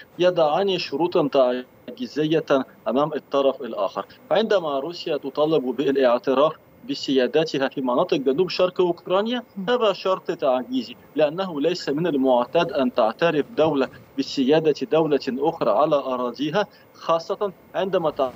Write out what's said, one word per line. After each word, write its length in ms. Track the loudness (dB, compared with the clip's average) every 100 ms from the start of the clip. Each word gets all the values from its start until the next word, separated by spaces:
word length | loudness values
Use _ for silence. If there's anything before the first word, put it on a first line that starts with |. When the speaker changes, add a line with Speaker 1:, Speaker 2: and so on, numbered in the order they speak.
| -10 -2
Speaker 1:
يضعان 600 | 0 2 2 2 0 -2
شروطاً 500 | -4 -2 0 0 2
تعجيزية 1160 | 4 4 2 -6 _ -18 -12 -8 -4 0 0 2 0 0 -8 -4
أمام 240 | 0 0
الطرف 500 | -2 -4 0 0 0
الآخر. 440 | -4 -4 -4 -4 -10 -12 -2
عندما 480 | 0 2 0 0 -4
روسيا 380 | -6 -8 -6 -6
تطالب 480 | -4 -2 2 2
بالاعتراف 880 | 0 -2 0 2 4 2 2 2 2 0 -14 -16 -10
بسيادتها 800 | -8 -2 0 2 2 0 0 -4
في 120 | -2
مناطق 360 | -2 0 0 0
جنوب 320 | 0 0 0
شرق 320 | 0 0 2
أوكرانيا، 640 | 0 -2 -2 -2 0 -4 -8 -8
Speaker 2:
مم. 100 | -2
Speaker 1:
هذا 220 | 0 0
شرط 380 | 0 -2 -2 -2
تعجيزي، 640 | -2 0 0 0 -4 -6 -10 -8 0
لأنه 440 | 0 0 -6 -2
ليس 280 | -2 -2 -2
من 180 | -2 0
المعتاد 640 | 2 4 2 2 0 0
أن 220 | 0 -2
تعترف 520 | 2 0 2 0 0 -2 0
دولة 320 | 0 0 -2 -6 -12 -8
بسيادة 560 | -6 -2 2 2 2 0 0
دولة 280 | 0 2 0 -2
أخرى 420 | -2 -2 0 0
على 260 | 2 2 2
أراضيها، 720 | 0 -4 -4 -4 -4 -2 -2 -6 -20
خاصة 580 | -10 -2 -2 -2 -4 -4 -6 -10
عندما 380 | -6 -2 0 -2 -2 -4